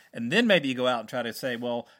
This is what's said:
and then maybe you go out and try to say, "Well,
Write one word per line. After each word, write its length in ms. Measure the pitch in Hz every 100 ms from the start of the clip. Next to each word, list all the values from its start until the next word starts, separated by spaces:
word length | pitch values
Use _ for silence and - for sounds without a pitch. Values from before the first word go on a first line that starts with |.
| _
and 180 | - 117
then 160 | 180 240
maybe 220 | 185 143
you 60 |
go 120 | 127 127
out 140 | 120
and 80 | 110
try 140 | 127
to 100 | 117
say, 240 | 110 135 117
"Well, 320 | 120 120 - _